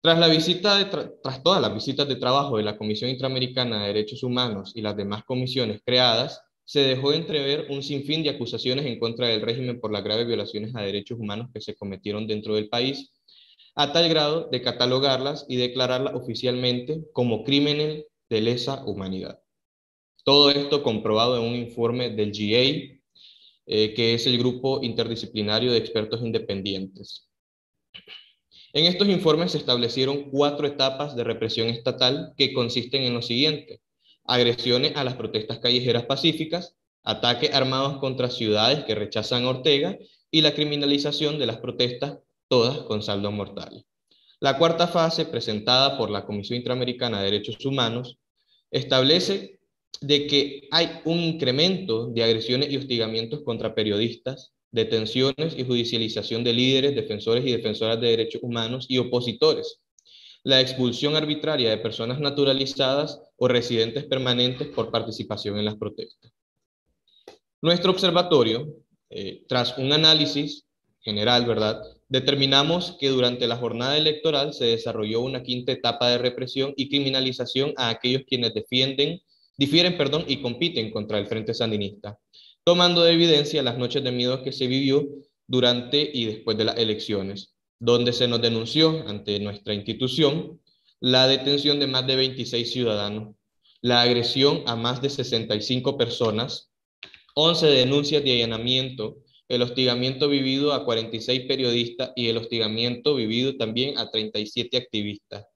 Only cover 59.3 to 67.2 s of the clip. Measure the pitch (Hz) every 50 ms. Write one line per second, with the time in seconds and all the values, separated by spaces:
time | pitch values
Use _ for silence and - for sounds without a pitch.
59.3 | 107 113 151 156 135 - - - - _ _ _ _ _ _ _ - - - -
60.3 | - _ _ 135 135 131 127 127 - 127 127 123 117 - 143 147 151 156 151 151
61.3 | 151 151 - 151 156 139 120 110 110 110 - 110 107 - 113 117 127 147 147 143
62.3 | 139 147 139 135 135 135 135 135 - - 139 131 135 143 156 - - - - _
63.3 | _ _ 123 123 120 120 117 123 123 113 113 117 - 139 - - 135 131 127 123
64.3 | 120 123 123 123 127 - 147 - - - 113 - - 113 107 113 110 - 117 -
65.3 | 107 101 - 104 101 104 107 104 107 107 110 104 104 - - - _ _ _ -
66.3 | _ _ _ _ _ _ _ _ _ _ _ _ _ _ _ _ _ _